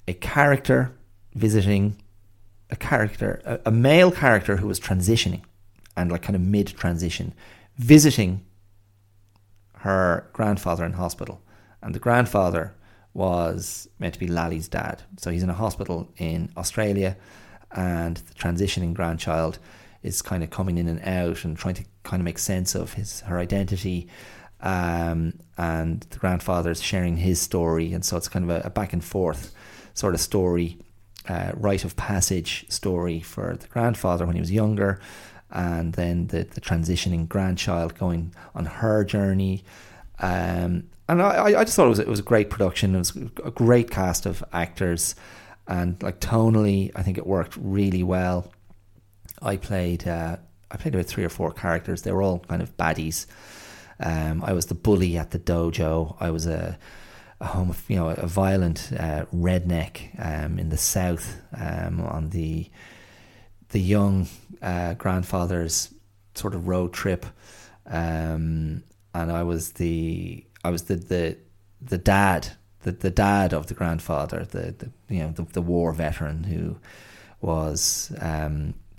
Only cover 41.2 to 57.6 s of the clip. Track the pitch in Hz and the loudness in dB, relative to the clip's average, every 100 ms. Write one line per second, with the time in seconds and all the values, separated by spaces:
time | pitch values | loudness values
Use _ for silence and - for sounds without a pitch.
41.2 | 196 - 208 208 220 - 131 104 110 104 | 4 4 6 6 4 6 6 6 2 0
42.2 | - 113 101 - 95 - 98 92 85 - | 4 4 4 2 0 2 2 2 0 -4
43.2 | 117 - 131 - 117 123 117 101 92 85 | -10 -10 -6 2 6 6 4 0 0 0
44.2 | 98 98 - 87 85 - 92 85 - - | -2 -6 -4 -4 -4 -2 0 0 -2 -6
45.2 | - - - - - 90 87 87 95 92 | -14 -20 -20 -16 -6 -2 -2 -2 -6 -6
46.2 | - 113 113 110 104 98 95 - 92 95 | 0 4 6 6 4 2 0 -2 -2 -2
47.2 | 92 95 80 - 101 98 98 92 90 92 | 0 0 -2 -6 -2 0 2 2 2 0
48.2 | 92 90 90 - - - _ - _ _ | 0 -2 -4 -14 -20 -20 _ -20 _ _
49.2 | - - - 95 - 95 87 85 90 82 | -20 -8 -4 -4 -2 -2 -2 -2 -4 -4
50.2 | 82 85 - - - 110 160 98 85 - | -4 -8 -12 -20 -14 -8 -4 -2 -2 -4
51.2 | 87 - 82 - 87 85 - 87 95 92 | -4 -2 -6 -2 -2 -2 -2 -6 -2 0
52.2 | 98 90 - 85 82 - 80 80 80 - | 0 0 -4 -6 -4 -2 -2 -2 -4 -6
53.2 | - - - - - - - - 82 80 | -10 -16 -20 -20 -20 -20 -20 -6 -2 0
54.2 | 78 80 85 90 - 85 110 98 90 85 | 0 -2 0 -2 -2 0 2 4 4 0
55.2 | 78 90 - 85 85 82 80 82 80 - | -2 -4 0 0 0 0 0 0 -2 -4
56.2 | 85 82 80 80 82 - - - - - | -4 -2 -2 -2 -4 -8 -14 -20 -20 -20
57.2 | - - 87 87 | -20 -10 -6 -2